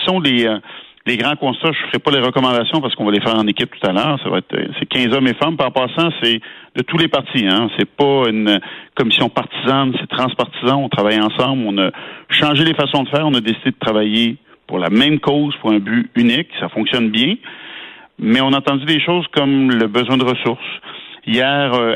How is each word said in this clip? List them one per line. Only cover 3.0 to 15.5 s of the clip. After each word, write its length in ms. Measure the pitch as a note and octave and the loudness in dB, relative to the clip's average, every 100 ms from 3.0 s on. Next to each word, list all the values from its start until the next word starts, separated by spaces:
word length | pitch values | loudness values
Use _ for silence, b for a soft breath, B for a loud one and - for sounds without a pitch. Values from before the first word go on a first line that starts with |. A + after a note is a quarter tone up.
| G#2+ | 0
va 60 | |
les 100 | G#2 | 0
faire 140 | A2+ A2 | 2 0
en 100 | G#2+ | 0
équipe 240 | G2+ - - | 0 -4 -4
tout 80 | G2 | -2
à 60 | |
l'heure. 260 | F#2 C#3 C#3+ | 0 0 -2
Ça 60 | F#2+ | -2
va 100 | F#2 | -4
être, 160 | - - | -2 -4
euh, 140 | - - | -6 -6
c'est 80 | - | -4
quinze 260 | C3 A#2+ | 0 2
hommes 140 | C3+ C3 | 2 2
et 80 | A#2 | 2
femmes. 200 | D3 D#3+ | -2 0
Puis 100 | C3 | 0
en 40 | |
passant, 400 | C3+ B2 - E3+ - | 0 -2 0 -2 0
c'est 180 | A#2 A2+ B B B - | 0 0 B B B -6
de 60 | |
tous 160 | B2+ E3 | -2 0
les 100 | D#3+ | 2
partis, 380 | C#3+ - C3 G2+ | 0 0 0 2
hein. 220 | G2 A#2 - | 2 0 -2
C'est 120 | G2+ | -4
pas 340 | - C#3+ C#3 A#2+ | 2 2 4 2
une 320 | A2 G#2 G2 B B B - | 2 2 0 B B B -2
commission 340 | A#2 - A#2+ | 0 0 0
partisane, 640 | - A#2 - - C3+ C3+ B2 | -2 -4 -4 0 2 0 -2
c'est 100 | - | -4
transpartisan. 720 | - B2+ - B2 - B2 C#3 | -2 -2 -2 -4 -2 0 0
On 80 | C#3 | 0
travaille 320 | - G#2 G#2+ | 0 2 2
ensemble. 420 | G#2+ A#2 B2+ C3+ G#2+ | 0 0 0 0 -2
On 100 | G2+ | 0
a 140 | F#2 B B B - | -2 B B B -4
changé 360 | - D3+ C#3+ D#3+ | 0 2 2 2
les 80 | |
façons 300 | D3+ - D3 | 2 0 0
de 60 | B2+ | 0
faire. 160 | C#3+ D#3 | 0 2
On 80 | B2+ | 2
a 40 | |
décidé 300 | A2 A2 C3 | 0 -2 -4
de 100 | - | -2
travailler 580 | A#2 G#2+ G#2+ A2 A#2 C3 b b - | 0 0 2 2 0 -2 b b -8
pour 140 | F#2 | -2
la 100 | F2 | 2
même 300 | G#2 C#3+ D3+ | 2 4 2
cause, 360 | - C#3+ D3 | 2 0 0